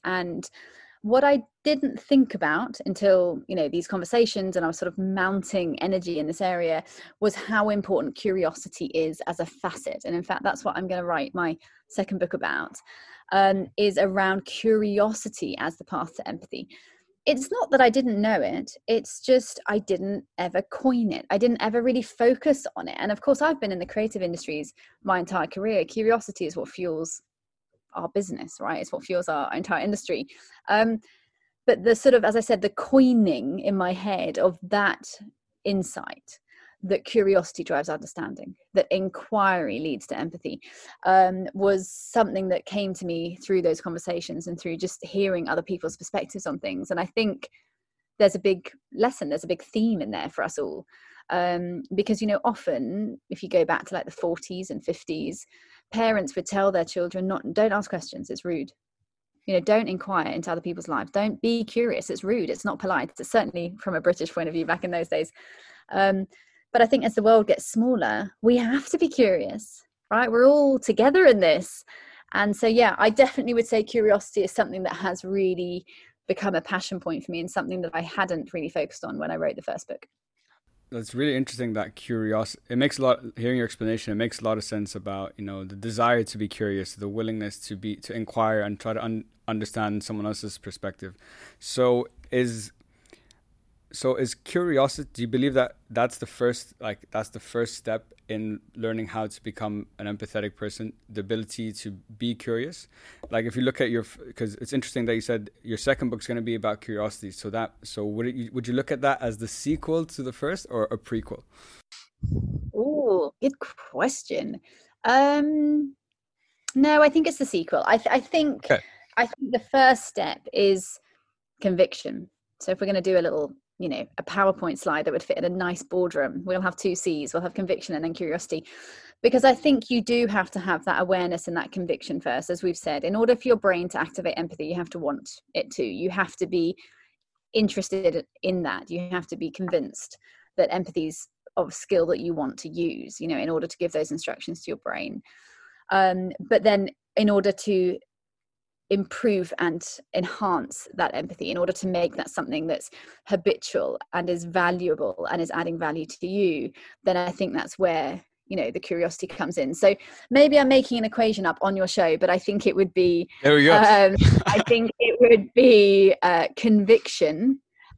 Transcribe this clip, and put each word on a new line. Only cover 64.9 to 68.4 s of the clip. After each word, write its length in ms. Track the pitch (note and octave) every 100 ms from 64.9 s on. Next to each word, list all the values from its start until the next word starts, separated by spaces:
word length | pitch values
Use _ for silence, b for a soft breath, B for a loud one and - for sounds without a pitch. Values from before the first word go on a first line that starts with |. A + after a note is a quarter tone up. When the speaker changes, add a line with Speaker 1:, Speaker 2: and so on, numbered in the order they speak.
Speaker 1:
those 180 | F3 E3
days. 220 | D#3 D#3+ B B B B B B
Um, 340 | - G3 G3 F#3+ b b b b
but 80 | A#3+
I 60 | A3+
think 180 | C4+
as 100 | A3+
the 80 | A3
world 240 | G#3+ A3+ G#3+
gets 200 | - -
smaller, 680 | A3 A#3+ A#3+ B2+ G#2+ G3 -